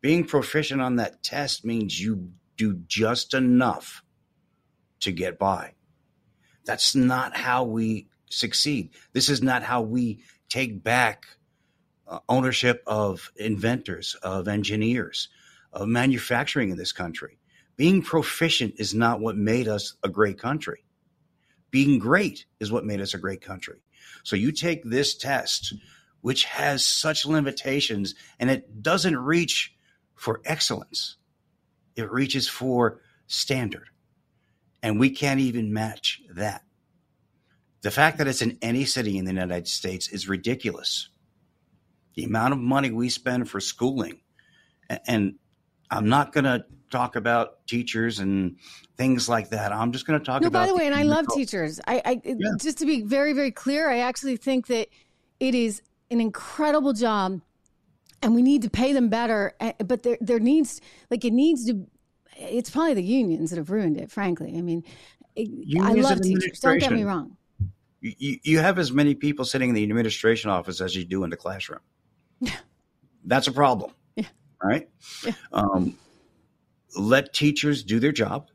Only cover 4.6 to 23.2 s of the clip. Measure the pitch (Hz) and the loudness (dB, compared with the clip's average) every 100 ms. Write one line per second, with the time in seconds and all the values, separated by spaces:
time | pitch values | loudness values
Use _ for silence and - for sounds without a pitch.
4.6 | _ _ _ _ - 87 92 85 98 92 | _ _ _ _ -4 -2 -4 0 2 2
5.6 | - _ _ _ _ _ _ _ _ _ | -4 _ _ _ _ _ _ _ _ _
6.6 | - - - 139 127 127 127 - 127 123 | -8 0 2 4 2 2 -2 -4 0 0
7.6 | 123 110 113 110 - _ _ - 117 - | 0 -2 -2 -4 -8 _ _ -6 -4 -2
8.6 | 147 139 85 - _ 127 131 135 131 127 | -2 -2 -6 -14 _ -2 0 2 2 0
9.6 | 120 123 110 120 120 104 _ _ _ 120 | 0 -2 -2 -2 -2 -4 _ _ _ -4
10.6 | 131 101 110 123 120 - - - _ _ | -4 -4 0 2 2 0 -18 -20 _ _
11.6 | _ _ _ _ - 90 - 127 131 123 | _ _ _ _ -14 -14 0 2 2 0
12.6 | 123 123 - 110 104 90 - - 107 104 | 0 0 -2 -2 0 -4 -12 -8 -4 -2
13.6 | 113 123 104 85 85 - 92 95 92 104 | 0 -2 -6 -10 -10 -10 -6 -6 -4 -2
14.6 | 95 107 113 123 87 - - _ _ _ | -2 -2 0 -2 -4 -8 -12 _ _ _
15.6 | _ - 104 120 131 123 - 120 143 147 | _ -8 -2 0 2 0 0 -2 0 -2
16.6 | 107 87 87 - 87 80 - _ _ _ | -2 -4 -8 -8 -10 -10 -16 _ _ _
17.6 | _ - 156 190 - 165 - - 165 - | _ 0 4 4 2 0 0 -2 0 0
18.6 | 113 - 104 107 117 110 113 104 104 120 | -2 -4 -4 2 2 2 -2 -2 0 2
19.6 | 113 104 - - 98 90 107 95 117 151 | 0 -4 -6 -6 -6 2 0 0 -4 -4
20.6 | - - _ _ _ _ _ _ _ _ | -6 -12 _ _ _ _ _ _ _ _
21.6 | _ 131 139 135 104 170 196 - - _ | _ 2 4 4 4 2 2 -6 -20 _
22.6 | 104 117 107 104 98 95 | -4 -2 -2 -4 -4 -6